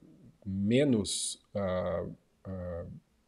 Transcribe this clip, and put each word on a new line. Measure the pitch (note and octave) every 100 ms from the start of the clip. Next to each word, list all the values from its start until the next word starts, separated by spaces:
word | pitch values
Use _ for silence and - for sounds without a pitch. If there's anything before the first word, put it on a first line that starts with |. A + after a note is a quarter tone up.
| - - - - G2+
menos, | F#2+ G2+ B2 C#3+ A2+ F2+ - - - _
ah, | G2+ F#2+ F#2 F2+ F2 F2+ - _ _ G2
ah, | F#2+ F2+ E2+ - - - _